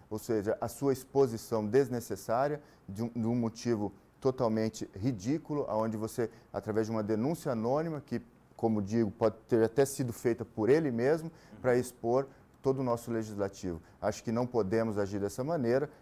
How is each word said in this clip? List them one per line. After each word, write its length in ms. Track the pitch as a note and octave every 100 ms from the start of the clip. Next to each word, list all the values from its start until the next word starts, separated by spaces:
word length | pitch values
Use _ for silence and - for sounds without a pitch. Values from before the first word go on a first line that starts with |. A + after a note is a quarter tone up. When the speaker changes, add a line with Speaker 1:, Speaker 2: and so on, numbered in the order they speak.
| -
Speaker 1:
ou 80 | G#2+
seja, 400 | - A2 G2+ G#2
a 80 | A#2
sua 240 | - C#3
exposição 760 | C3 - C#3 C3+ A2+ - A2 G#2+
desnecessária 960 | B2 C3+ B2 - G2 - A#2 C#3+ D3 - - -
de 140 | G2
um, 60 | A#2
de 180 | A#2+ A2+
um 80 | B2
motivo 580 | A2+ - A#2+ A2+ G2+ - - _
totalmente 720 | C3+ B2+ A#2+ A2 A2 - - -
ridículo, 720 | A2+ A2+ G#2 D#3+ E3 D3 B2
aonde 280 | G#2+ A2 G#2+
você, 340 | G#2+ - A2+ - -
através 360 | G2+ G#2 G#2+ A2
de 40 |
uma 120 | A2+
denúncia 480 | G#2 G#2+ B2+ E3 D3+
anônima, 500 | A#2 A2+ C#3+ E3 D3+
que, 200 | - A#2 - - _ -
como 260 | A#2+ A2
digo, 300 | G2 A2+ A2
pode 240 | - A2+ - -
ter 160 | A#2
até 220 | A2 - G#3+
sido 260 | - B2+
feita 320 | A2+ B2 A2+
por 240 | A2 - G#2+
ele 220 | D3 D3+
mesmo, 400 | A#2 B2 E3 D#3+
Speaker 2:
Uhum. 300 | - - G#2+
Speaker 1:
pra 160 | B2+ B2
expor 500 | B2 - A#2 B2+ C3+ - - _
todo 160 | C3+ C3
o 60 |
nosso 260 | B2+ A#2 A#2+
legislativo. 720 | A2+ A2 G2+ G2 - F#2 E2 - -
Acho 240 | G2+ G#2
que 80 | -
não 140 | A2+ B2
podemos 540 | A#2+ F#2+ A2+ A2+ G#2
agir 200 | G2 G2+
dessa 240 | G2+ -
maneira, 460 | C3 E3 A#2 B2+ C#3+ -